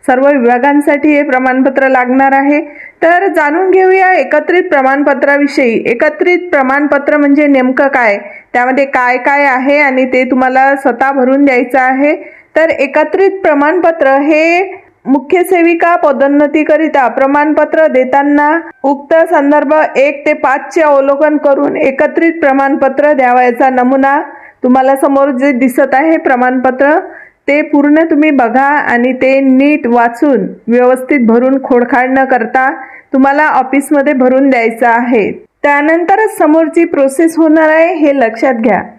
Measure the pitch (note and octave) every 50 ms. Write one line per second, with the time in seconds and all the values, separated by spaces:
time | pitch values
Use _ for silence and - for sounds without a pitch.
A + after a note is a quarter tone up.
0 | _ - B3+ B3+ C4+ C#4 D4 C#4 A#3+ A#3+ B3 B3 A#3+ C#4+ C#4+ D4 C#4+ D#4+ D4 C#4+
1 | D4 D4+ D4 C#4+ C#4+ D4 B3+ B3+ C4 C4 B3+ C4 C4 - C4+ C4+ C4+ C4 C4 B3+
2 | B3 B3 B3+ C4 C4+ C4+ C4+ C4+ C#4 C#4+ D4 D4 D#4+ D4 - - - - _ _
3 | - D#4+ F4 F4 G4 F#4 D4+ E4 D4+ C#4+ D4 E4+ F#4+ F#4 F#4 F#4+ F#4+ F#4 F#4 F#4+
4 | F#4 F#4 F#4 E4 C4+ B3+ D4 D4+ D4+ - E4+ F4+ F4+ - D#4 C#4 C4 C4 C4+ C#4+
5 | D4 D4 C#4 B3 - C#4+ C#4+ C#4+ C#4+ C#4 - - C4+ A#3 A3+ F#3 - - B3 A#3+
6 | D#4 D4+ - - F4+ F4 F4+ E4+ F4+ F4+ E4+ C#4+ C4 B3+ C4+ C#4+ D4 C#4+ D4 C#4
7 | C#4 - D4 D4 D4 C#4+ C#4+ D4 D4 C#4+ C#4 C4 B3+ B3+ C4 C#4 C#4+ C#4 C#4 C4
8 | A#3+ A3 G3+ G3+ - - - - _ _ - B3 B3 B3+ C4 C#4+ C#4 C4+ C4+ C4
9 | B3 B3 B3 B3+ B3+ D#4 C#4 C#4 C#4+ C#4 B3+ B3+ B3+ C#4 C#4+ D4 D4 C#4 C4 B3+
10 | C4 B3+ B3 B3+ C4 B3 C#4+ B3+ B3+ B3+ B3+ C4 C4+ C4+ C#4 C#4 - C4+ A#3 A3+
11 | C4 C4+ C#4 C#4 B3 B3+ C4+ C#4 C#4+ C#4 B3+ B3 B3 B3 - C4 B3+ B3+ C4 C4+
12 | C#4+ D4 D#4+ F#4+ - - - - _ _ _ D#4 D#4+ E4 - - - A3+ - D4+
13 | D#4 D4+ - F#4+ G4 G4 G4 F#4+ - E4 D4 C#4 C#4+ D4+ F4 F4+ E4 E4 E4 E4
14 | C#4+ C4+ C4+ C#4 C#4+ D4+ D#4+ D4+ D#4+ E4 E4+ F4 G4 F#4 F#4 - _ _ _ _
15 | _ A3+ C4+ C#4+ C#4+ - F#4 F4 F4 F4 F#4+ F4 E4 E4+ E4+ E4+ F4 E4+ F4 E4+
16 | E4 D4 C4+ A#3 C#4 C#4 C#4+ C#4+ D4 C#4+ D4 D#4 D4 D4+ D4+ D4+ D#4+ D4+ - C#4
17 | B3+ A3+ A3+ C4 C4+ C#4 C#4+ D4 D4 D#4 D4 D#4+ D4+ D4+ - D#4+ D#4+ D4+ B3 B3+
18 | C4 B3+ C#4+ C#4 C#4+ D4 C#4+ D4 D4 D4 D#4 E4 E4 - - _ - C#4 C#4+ C#4
19 | - - E4 D#4+ E4 E4 F4 D4+ C#4 C#4+ D4 D4 C#4+ C4+ D#4 D#4 D4+ - - -
20 | C4+ D4 D4 - - D4+ D4+ D4+ D4+ C4+ C4 C#4+ C#4 - - F4 D#4 D4+ C#4+ C#4
21 | C4+ C#4 C#4 C#4 D4+ D4+ D4+ C#4 - D4 C#4 C#4 C#4+ C#4+ - - D#4 C4+ C4 -
22 | D4+ D4 D4 E4 E4 E4 E4 E4 D#4+ C#4 C4 C#4 C#4 C4+ C#4+ C4 C#4 C4+ B3+ C#4+
23 | C#4+ D4 D4+ C4 B3+ B3 B3 B3+ B3 B3 A#3+ A3+ C#4+ C4 B3+ B3+ B3 B3+ C4+ C4+
24 | C4+ C#4 C#4 D4+ D4+ - - - - - _ _ - B3+ B3+ C4 C4 C4+ C4+ C4+
25 | E4 C#4+ C#4 C4+ C#4 C#4+ C4+ A#3+ C4+ C#4+ C4+ A#3 C4 B3 B3 - C#4 C4+ - C4
26 | C#4 D#4+ E4 D#4+ D#4+ E4+ C4 B3 B3 B3+ B3+ C4 B3 C4 B3 B3+ C#4 C#4+ D#4 F#4
27 | F#4+ - - - - - _ _ _ - C#4+ D4 D#4 D#4 - C#4+ C#4+ D4 D4 D#4+
28 | E4 E4 D#4+ C#4+ D#4 D#4 C#4+ C4 B3 A3 A3 C4 C#4 C#4 D4 C#4+ - - A#3+ A#3+
29 | A#3+ C4 B3+ B3+ C4 C4 C4+ C4+ C#4 C4+ C4 C4 C#4 C#4+ D4+ D#4 D4+ A#3 A#3+ A#3+
30 | A#3 A#3+ A#3+ - D#4+ D4 C4+ G#3+ F#3 F#3 - - _ A3 A#3 B3 B3 B3 C4 B3+
31 | B3+ - D4+ C#4+ A#3+ G#3+ A3+ A#3+ B3 C4 C4+ C4+ C4+ - B3+ A#3+ A#3+ A#3+ C#4 B3
32 | B3+ C4 C4 C4+ C4+ B3+ C4 A#3+ A#3 A3+ - C4 C4 C4+ E4 E4 - - - -
33 | _ _ - C4+ C4 C#4 C#4 D4 D4+ D4+ - C4 C4 C4 C4+ C#4 C#4 - D4+ C#4+
34 | C#4 D4 D4 C4 B3+ B3+ B3+ C4 C#4 C#4 C4 A#3+ A3+ A3+ A3+ - B3 A#3 A3+ A#3
35 | B3 A#3+ B3+ A3+ F#3+ - - - - _ _ _ - D4 C#4+ C#4+ D4 D#4 E4 E4+
36 | F4 E4 G4 G4 A4 G#4 - - F4 D4+ D4+ D#4+ E4 D#4 E4 E4+ E4+ E4+ - C#4+
37 | C4+ C4+ C4+ - E4 E4 D#4+ D4+ D#4+ D#4 D4+ D#4+ D#4 D#4 D#4 D#4+ E4 E4+ F#4 D#4+
38 | D4 C#4+ C#4 C#4 A#3+ A3+ A3 - - C4+ B3+ A3+ A3 A#3+ G3 - - - -